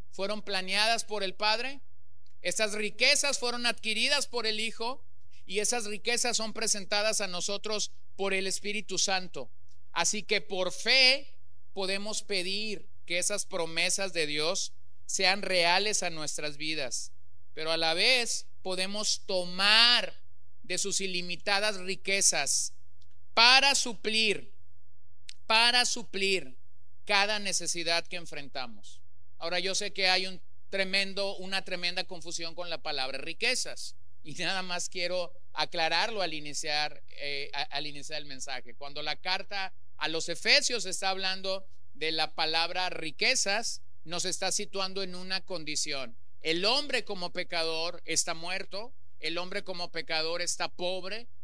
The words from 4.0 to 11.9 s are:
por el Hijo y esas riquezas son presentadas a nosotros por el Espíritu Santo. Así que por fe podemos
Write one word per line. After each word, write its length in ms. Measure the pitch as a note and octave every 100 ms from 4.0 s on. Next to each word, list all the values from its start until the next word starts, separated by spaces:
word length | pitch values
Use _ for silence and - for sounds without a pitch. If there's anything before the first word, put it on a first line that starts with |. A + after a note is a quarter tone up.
| B3 C#4+ B3+
por 200 | A#3+ A3
el 140 | G#3+
Hijo 440 | A3 - A#3 C4+ - - - - -
y 140 | F#3+
esas 260 | G#3 A#3+ G#3
riquezas 520 | G#3+ - A#3+ B3 G#3+
son 160 | A3
presentadas 680 | A3 A3 G#3+ F#3+ G#3 G#3+ G#3
a 80 | G3
nosotros 640 | F3 F3 G3+ G#3+ G#3+ - - - -
por 180 | G3
el 140 | F#3+ F#3+
Espíritu 500 | F#3 G3+ G#3 F#3+ F3+
Santo. 540 | - F#3+ F3+ D3 B2 - - - -
Así 320 | - E3+ G#3+
que 160 | - G#3
por 320 | - F#3+ F3+
fe 560 | - A3+ C4 B3+ C#4 - - - - -
podemos 500 | - F#3+